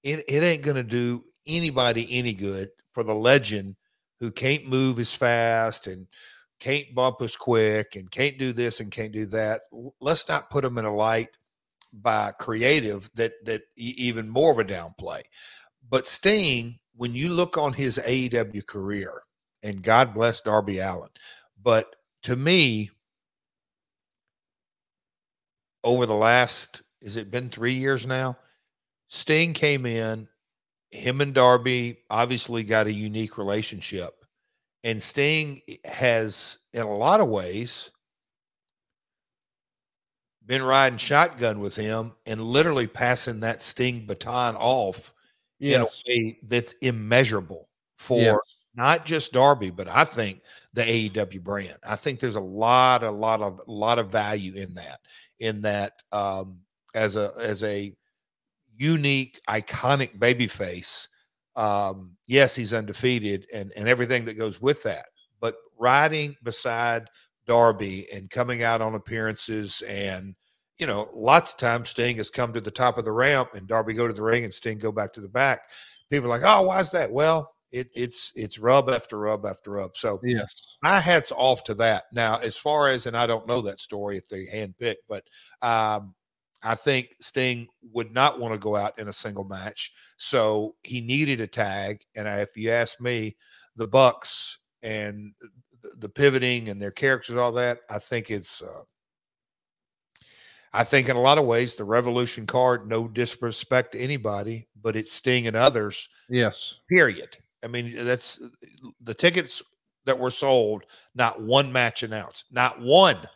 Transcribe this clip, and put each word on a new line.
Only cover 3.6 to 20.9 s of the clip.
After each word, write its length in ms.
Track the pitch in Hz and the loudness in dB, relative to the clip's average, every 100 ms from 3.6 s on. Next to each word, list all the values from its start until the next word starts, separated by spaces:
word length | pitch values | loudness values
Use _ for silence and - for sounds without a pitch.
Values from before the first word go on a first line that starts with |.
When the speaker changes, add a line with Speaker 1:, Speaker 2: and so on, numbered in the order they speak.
| 98 95 _ _ _ _ | -8 -14 _ _ _ _
Speaker 1:
who 120 | 120 | -10
can't 340 | - 135 147 131 | -4 -2 -2 -2
move 300 | 131 131 120 | 0 0 0
as 160 | 113 | -4
fast 720 | - 120 117 113 113 113 - - | 0 0 2 2 2 0 -4 -10
and 220 | 92 92 - - - _ _ | -14 -16 -20 -20 -20 _ _
can't 360 | 135 143 143 127 | -4 -4 -2 0
bump 260 | 127 123 | 0 0
as 140 | 117 - | -8 -6
quick 600 | - 117 107 107 104 101 | 0 2 4 2 -4 -12
and 140 | 92 | -14
can't 300 | - 143 135 | -2 -2 0
do 120 | 131 | -6
this 280 | 120 120 110 | -2 -2 -4
and 120 | 104 | -8
can't 200 | - 110 | -8 -8
do 160 | 107 107 | -6 -4
that. 340 | 110 107 110 _ | -2 -2 -4 _
L-, 220 | 117 127 _ | -18 -18 _
let's 260 | 135 160 - | -2 0 0
not 220 | 151 - | -4 -2
put 160 | 143 131 | -2 -2
him 140 | 120 | -2
in 60 | 107 | -2
a 80 | |
light 360 | 104 110 113 113 _ _ _ _ _ _ | 0 2 0 -2 _ _ _ _ _ _
by 380 | 107 113 110 104 - | -4 -2 0 -2 -6
creative 720 | - 110 123 151 110 101 95 | -6 0 4 2 0 -6 -10
that, 200 | - 113 - 110 | -2 -2 -2 -8
that 160 | 110 _ - | -8 _ -12
e-, 160 | 120 120 | -10 -4
even 300 | 123 113 110 | -4 -4 -2
more 240 | 120 160 | 4 4
of 60 | 120 | 4
a 60 | 98 | 0
downplay." 560 | 92 82 - 90 71 - - - - - _ 123 | -4 -10 -12 -10 -10 -14 -20 -20 -20 -20 _ _
But 200 | 131 - | -2 0
Sting, 720 | - 190 214 175 123 117 120 _ 117 | 0 2 2 2 -2 -4 -14 _ _
when 180 | 120 | -6
you 160 | 120 165 | -4 -2
look 260 | 170 175 165 | 0 0 0
on 140 | 147 | -2
his 240 | 127 135 113 | 0 -2 -2
A 120 | 117 | 0
E 160 | 131 127 | 0 0
W 320 | 120 107 104 | -2 -2 -8
career, 580 | - 101 98 104 95 - _ _ _ _ | -12 -10 -6 -6 -8 -14 _ _ _ _
and 200 | 107 98 | -10 -6
God 300 | 98 113 127 104 | 4 6 6 2
bless 260 | 117 110 | 0 0
Darby 380 | - 107 101 95 | 0 0 2 -4
Allin, 320 | 95 | -4